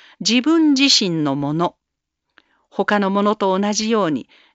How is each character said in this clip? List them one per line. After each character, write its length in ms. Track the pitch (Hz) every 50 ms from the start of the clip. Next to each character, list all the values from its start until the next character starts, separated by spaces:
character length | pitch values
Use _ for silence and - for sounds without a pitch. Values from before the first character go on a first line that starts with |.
| - - _ -
自 220 | 190 - 226 254
分 320 | 240 302 330 330 311 302 277
自 120 | 262 277
身 360 | 269 - - 214 180 165 160
の 140 | 147 143 135
も 180 | 143 143 143 151
の、 220 | 165 180 - - _ _ _ _ _ _ _ _ _ _ _ _ _ _ _ _ _ _ _
他 300 | - - 190 - 208 208
の 120 | 196 190
も 100 | 196 202
の 140 | 202 208 214
と 220 | - 202 190 185
同 140 | 190 202 208
じ 180 | 208 202 214 220
よ 160 | 233 214 190
う 60 | 160
に 160 | 147 120 - _ _ _ _ _